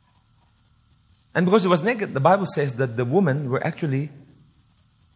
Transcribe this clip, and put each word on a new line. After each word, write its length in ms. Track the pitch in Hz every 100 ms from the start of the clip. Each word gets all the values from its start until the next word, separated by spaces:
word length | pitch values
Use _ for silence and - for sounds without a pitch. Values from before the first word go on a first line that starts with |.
| _ _ _ _ _ _ _ _ _ _ _ _ _
And 140 | - 180
because 160 | 208
he 60 | 180
was 160 | 175
naked, 280 | 196 233 196
the 80 | 135
Bible 260 | 156 202 180
says 280 | 160 143 117
that 180 | 131 113
the 80 |
women 460 | 123 175 165 135 135
were 140 | 135
actually 460 | 160 - 151 135 151 - - - - _ _ _ _ _ _